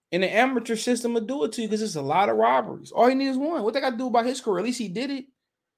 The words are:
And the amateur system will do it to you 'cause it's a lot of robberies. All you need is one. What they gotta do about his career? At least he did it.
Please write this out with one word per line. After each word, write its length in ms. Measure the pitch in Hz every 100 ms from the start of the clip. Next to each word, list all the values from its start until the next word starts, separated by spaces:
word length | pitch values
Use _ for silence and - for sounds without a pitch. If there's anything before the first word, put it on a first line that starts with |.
| _
And 120 | 175
the 100 | 185
amateur 420 | 196 262 254 226 220
system 380 | 247 240 240
will 80 | 233
do 220 | 214 277
it 80 | 294
to 80 | 233
you 60 | 220
'cause 120 | 214
it's 140 | 214 160
a 60 |
lot 280 | 139 165 208
of 80 | 220
robberies. 540 | 226 254 214 - -
All 180 | - 240
you 60 | 269
need 120 | 277
is 100 | 262
one. 260 | 294 330
What 100 | 208
they 80 | 262
gotta 160 | 269 226
do 100 | 254
about 180 | 233 233
his 140 | 269
career? 180 | - 180
At 60 | 220
least 140 | 247
he 80 | 208
did 220 | 180 269
it. 140 | 277 - _ _ _ _